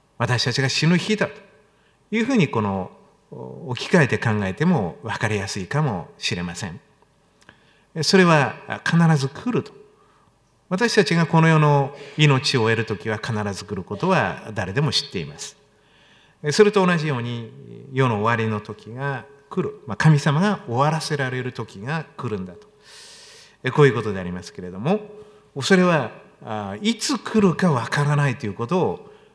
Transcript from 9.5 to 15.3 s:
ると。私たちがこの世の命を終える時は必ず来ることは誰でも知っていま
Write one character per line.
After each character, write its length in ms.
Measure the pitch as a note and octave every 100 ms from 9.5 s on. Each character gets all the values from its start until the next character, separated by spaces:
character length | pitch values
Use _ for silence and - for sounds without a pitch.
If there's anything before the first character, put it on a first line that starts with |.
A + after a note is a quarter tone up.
る 140 | G#3+
と。 80 | - - - _ _ _ _ _ _ _ -
私 260 | F#3 A#3
た 100 | A3+
ち 100 | F#3+
が 120 | E3+ D#3+
こ 160 | D#3+
の 60 | E3
世 100 | D#3+
の 360 | D3+ C#3+ C3+ - - -
命 400 | D3+ C3 - C3
を 60 |
終 100 | A2
え 40 | A2+
る 100 | A2
時 240 | G#2 A2
は 80 | G#2+
必 160 | - G#2+ G#2
ず 140 | F#2+ -
来 80 |
る 100 | F#2+
こ 140 | F2 G#2
と 100 | F3
は 420 | F3 G2 - -
誰 180 | G#2+ F#2
で 80 | G#2
も 100 | D3
知 180 | - -
っ 20 |
て 80 | F#2
い 80 |
ま 120 | C#2+